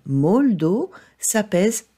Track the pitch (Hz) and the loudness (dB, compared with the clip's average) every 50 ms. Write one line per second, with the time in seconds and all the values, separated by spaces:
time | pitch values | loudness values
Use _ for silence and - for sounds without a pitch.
0 | - - 135 135 139 160 202 254 285 269 214 156 156 160 185 240 349 381 - - | -8 -4 -2 0 2 2 2 2 2 2 0 0 0 0 -2 -2 -4 -6 -10 -16
1 | - _ _ - - - - 220 208 208 - 175 190 220 226 - - _ _ | -20 _ _ -10 -8 -4 -2 -2 -2 0 0 2 2 2 0 -4 -10 _ _